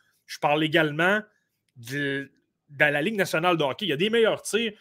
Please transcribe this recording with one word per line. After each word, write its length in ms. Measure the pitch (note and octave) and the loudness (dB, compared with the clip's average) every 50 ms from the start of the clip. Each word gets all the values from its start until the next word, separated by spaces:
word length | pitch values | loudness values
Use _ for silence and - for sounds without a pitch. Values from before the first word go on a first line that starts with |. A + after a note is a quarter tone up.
| _ _ _ _ _ | _ _ _ _ _
je 140 | - - - | -16 -10 -4
parle 240 | - D3+ D3 D#3 D#3+ | 0 0 2 2 2
également 580 | D#3+ D3 E3+ D#3 D3+ D3 D3+ E3+ F3+ G3+ G#3+ G#3+ _ _ _ _ _ _ _ _ _ _ | 2 2 2 2 2 2 2 2 2 2 0 -2 _ _ _ _ _ _ _ _ _ _
de, 560 | C3 A#2 A2+ C3 C#3+ C#3+ C#3 C#3 C#3 C#3 C#3 _ _ _ _ _ _ _ _ | -20 -14 -10 -6 -4 -4 -2 -4 -4 -8 -10 _ _ _ _ _ _ _ _
dans 220 | C#3+ C3+ D3+ D3 | -2 0 2 2
la 120 | C#3+ D3 D3 | 2 0 -2
Ligue 120 | G#3 A3+ | -2 -2
nationale 420 | G3+ F3+ D#3+ - D#3+ D#3+ F3+ F3+ D#3+ | -2 -2 0 0 0 2 2 2 2
de 60 | D3 | 0
hockey. 220 | C3+ B2 - G#3+ | -2 -4 -4 -4
Il 40 | F3 | -4
y 40 | C#3+ | -2
a 40 | C#3 | 0
des 120 | F#3 A3 | 0 0
meilleurs 320 | A3 A#3 A3+ G#3 D#3+ - | 2 2 2 2 2 -2
tirs 320 | - - - G#3+ A#3 A3 G#3 _ | -4 -4 -2 -2 -2 -2 -6 _